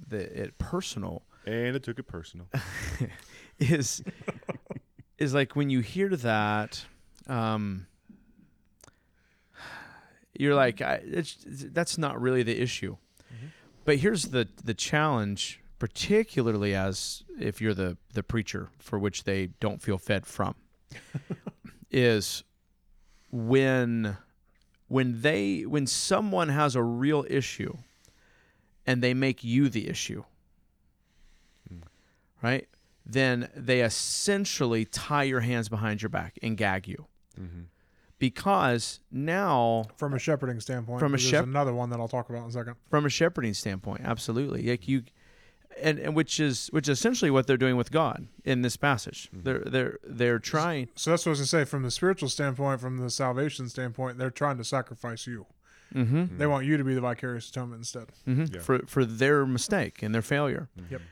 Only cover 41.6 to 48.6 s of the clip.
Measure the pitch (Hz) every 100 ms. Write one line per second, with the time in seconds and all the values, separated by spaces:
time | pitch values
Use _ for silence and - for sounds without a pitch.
41.6 | 139 120 120 120 117 127 - 120 117 120
42.6 | 117 120 _ 151 147 - 165 175 117 101
43.6 | 104 95 101 98 - 113 - 113 139 -
44.6 | 117 120 - 135 117 _ _ - - _
45.6 | _ - 156 147 147 156 151 - 151 123
46.6 | - 156 143 135 226 247 156 131 127 131
47.6 | 131 123 117 160 147 - - - - 127